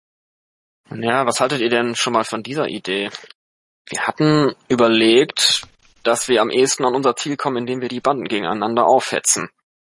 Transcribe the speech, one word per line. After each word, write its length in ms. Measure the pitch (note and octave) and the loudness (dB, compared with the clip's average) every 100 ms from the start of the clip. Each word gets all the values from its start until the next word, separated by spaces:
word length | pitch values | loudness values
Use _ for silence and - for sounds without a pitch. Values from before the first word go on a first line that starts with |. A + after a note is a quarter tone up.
| _ _ _ _ _ _ _ _ - | _ _ _ _ _ _ _ _ -16
Ja, 320 | A2 A#2 B2+ B2 | -6 0 0 2
was 140 | - | 0
haltet 220 | B2+ C#3+ | 0 0
ihr 80 | A#2 | 2
denn 260 | A#2+ A#2+ A2+ | 2 0 -2
schon 180 | B2 | 0
mal 120 | A2+ A2 | 0 -2
von 180 | A2 | -6
dieser 240 | G#2+ D3 G#2 | -8 -6 -4
Idee? 420 | G2 F2+ G2 G2+ - - - _ _ _ _ - | -6 -6 -6 -6 -10 -20 -20 _ _ _ _ -12
Wir 140 | - A2+ | -8 -4
hatten 480 | - D#3 D3+ C3+ - - | 0 2 4 2 -2 -2
überlegt, 1000 | B2 A2+ A2+ A2+ A#2+ D3+ - - - - _ _ _ | 2 4 4 4 4 2 0 0 0 -6 _ _ _
dass 240 | A2+ A#2+ - | -2 0 2
wir 140 | A2+ | 2
am 80 | A2+ | 2
ehesten 340 | B2 C3+ - B2+ | 2 2 2 0
an 80 | |
unser 220 | B2+ C3+ - | 0 0 -2
Ziel 220 | D3+ C#3+ | -4 -4
kommen, 200 | C#3+ B2 | -4 -4
indem 220 | A#2+ B2+ | -4 -6
wir 60 | B2 | -6
die 140 | B2 | -4
Banden 240 | C3 C#3 F2 | -2 -2 -2
gegeneinander 580 | G2+ E2+ G#2 G#2+ A#2 F#2+ | -4 -2 -2 -2 2 4
aufhetzen. 640 | C3 - E2+ - - - _ _ _ | 4 2 -2 0 -2 -4 _ _ _